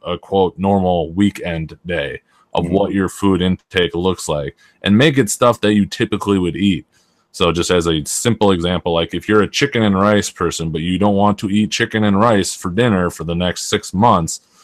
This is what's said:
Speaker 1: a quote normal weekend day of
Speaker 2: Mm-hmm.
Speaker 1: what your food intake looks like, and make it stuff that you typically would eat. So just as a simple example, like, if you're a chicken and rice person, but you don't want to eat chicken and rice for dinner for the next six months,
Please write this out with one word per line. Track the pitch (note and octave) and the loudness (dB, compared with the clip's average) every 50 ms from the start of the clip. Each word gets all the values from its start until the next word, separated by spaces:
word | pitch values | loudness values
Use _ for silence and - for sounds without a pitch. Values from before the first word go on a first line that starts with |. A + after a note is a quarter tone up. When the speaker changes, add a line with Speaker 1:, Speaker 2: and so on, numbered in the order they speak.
| - | -8
Speaker 1:
a | E2+ F2 | -8 -8
quote | F2 - - G2 G2 F#2+ F2 - | -8 -6 -2 0 0 0 0 -2
normal | - F#2+ G2 G2+ G2 F#2 F2+ F2+ E2+ D#2 D#2+ E2 | -4 -2 0 0 0 0 0 -2 -2 -4 -4 -2
weekend | F#2 G#2 G2+ - - - F2 E2+ E2 D#2+ D2+ D#2 - - | 0 0 0 -2 -4 -6 -6 -6 -6 -8 -10 -12 -14 -10
day | F2 F2 D#2 C#2+ C2+ B1 - - _ _ _ _ _ - | -6 -6 -6 -6 -6 -10 -12 -16 _ _ _ _ _ -4
of | F#2 E2+ | -4 -2
Speaker 2:
Mm-hmm. | E2+ F#2 | 0 0
Speaker 1:
what | G2 G2+ F#2 F#2+ | 0 0 0 0
your | G2+ F#2+ F2 | -2 -2 -2
food | - - G2+ G2+ F#2+ F2 | -4 -2 0 2 2 2
intake | F2+ F#2 F#2 - _ _ - F#2 F2 E2 E2+ | 2 0 -2 -4 _ _ 0 0 0 0 -2
looks | E2+ F2+ F#2+ F2+ - - - | -2 -2 -2 -2 -2 -4 -6
like, | D#2 D2 C#2 C#2+ - _ _ _ _ _ - | -4 -4 -6 -8 -10 _ _ _ _ _ 0
and | - G2+ | 2 4
make | A2 C#3 E3 C#3 | 4 4 4 4
it | C3+ A#2 G2+ | 2 0 0
stuff | - - B2 A#2+ A2+ - | 0 2 2 2 2 2
that | - G#2 G#2+ | 2 2 2
you | G#2 G2 | 2 2
typically | - - - - - G#2 G2+ - G2+ G2+ F#2+ | 0 -2 -4 -4 -4 -4 -4 0 0 0 0
would | F2+ E2+ C#2+ | 0 -2 -2
eat. | E2+ G2+ G2+ F2+ - - _ _ _ _ _ _ _ _ _ | 0 0 0 0 0 -4 _ _ _ _ _ _ _ _ _
So | - - F#2+ E2+ | -4 0 0 2
just | E2 E2+ F2 - | 2 0 0 2
as | F#2 F2+ D#2+ | 2 2 2
a | E2+ D#2+ D#2 D2 | 0 -2 -2 -4
simple | - - - - A#2+ G#2+ - G#2+ G2+ | -6 -6 -2 -2 -2 0 2 2 2
example, | F#2+ E2+ E2 F2 F2+ F2 - F2+ E2 | 2 2 0 -2 -2 -2 -2 -2 -2
like, | E2 E2+ - - | 0 -2 -2 -6
if | F2 - - | -6 -2 2
you're | G#2+ G#2+ G2 | 2 4 2
a | F2+ | 2
chicken | - - C#3+ C#3 - A#2 A2 | 0 -2 -2 -2 0 0 2
and | G#2 G2 F#2+ | 2 2 2
rice | G2 G#2 G#2+ G#2 F#2+ - | 4 4 2 2 0 -2
person, | - - A2+ G#2 - - E2 D#2+ | -4 -4 -4 -4 -4 -4 -6 -6
but | D#2 D#2+ | -6 -4
you | D#2+ F2+ F#2 F2+ | -4 -2 -2 0
don't | G2+ G#2 G2+ | 0 2 2
want | G2 G2+ G#2 G2+ - | 2 2 0 0 -2
to | - F#2+ | -4 -2
eat | G2 G#2+ G#2+ - | 0 0 0 0
chicken | - - A#2 - - A2 G#2+ | -2 -4 -4 -2 -2 0 0
and | G#2 G2 G2 | 2 2 4
rice | A2 A#2+ A2 G2 F#2 - - | 4 4 4 2 0 -2 -6
for | - - F#2+ | -8 -8 -4
dinner | F2 G#2+ B2 B2 G2+ F#2 F2+ E2+ | -2 0 2 2 2 2 0 -2
for | - - D#2+ | -4 -6 -8
the | D#2+ E2+ | -6 -4
next | E2+ F2+ F2+ E2+ - - - | -2 -2 -2 -4 -4 -4 -4
six | - G2+ - - - | -4 -4 -4 -4 0
months, | F#2 A2 A#2+ G#2+ F2+ E2 D#2 - - - _ _ _ | 2 4 4 4 4 2 -2 -6 -10 -14 _ _ _